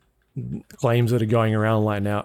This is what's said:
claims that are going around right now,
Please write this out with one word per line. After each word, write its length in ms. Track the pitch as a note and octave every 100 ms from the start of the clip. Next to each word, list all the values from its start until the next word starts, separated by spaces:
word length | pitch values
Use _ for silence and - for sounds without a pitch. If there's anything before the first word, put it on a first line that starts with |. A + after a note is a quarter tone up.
| _ _ _ - B2 - - -
claims 340 | B2+ A#2+ A#2
that 100 | A#2+
are 60 | A2
going 280 | A#2 A2
around 300 | A2 A2 A2
right 180 | G#2+ G#2
now, 220 | G2+ G#2